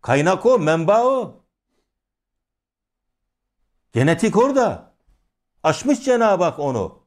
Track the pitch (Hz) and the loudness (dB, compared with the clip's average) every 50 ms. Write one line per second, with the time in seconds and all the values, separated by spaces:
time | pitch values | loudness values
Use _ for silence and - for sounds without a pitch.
0 | - - 123 139 147 175 190 185 - 233 262 233 160 151 160 165 165 160 202 226 | -2 0 0 0 2 0 -2 0 2 2 2 2 2 0 0 0 2 2 2 2
1 | 240 254 269 262 220 143 - _ _ _ _ _ _ _ _ _ _ _ _ _ | 2 0 -2 -2 -4 -8 -14 _ _ _ _ _ _ _ _ _ _ _ _ _
2 | _ _ _ _ _ _ _ _ _ _ _ _ _ _ _ _ _ _ _ _ | _ _ _ _ _ _ _ _ _ _ _ _ _ _ _ _ _ _ _ _
3 | _ _ _ _ _ _ _ _ _ _ _ _ _ _ _ _ _ _ _ 113 | _ _ _ _ _ _ _ _ _ _ _ _ _ _ _ _ _ _ _ 0
4 | 127 151 165 165 - 220 - 202 240 277 269 269 247 196 113 - - _ _ _ | 2 2 2 0 0 0 2 2 2 2 2 0 0 0 -2 -8 -14 _ _ _
5 | _ _ _ _ _ _ _ _ _ _ _ _ - 156 151 - - 254 294 - | _ _ _ _ _ _ _ _ _ _ _ _ -2 -2 -2 -2 -2 -2 -2 -2
6 | - 269 247 233 233 214 196 180 180 165 - - 143 139 127 113 95 78 - _ | 0 -2 0 2 2 0 2 2 0 -2 -2 -4 -6 -4 -4 -4 -6 -6 -10 _
7 | _ | _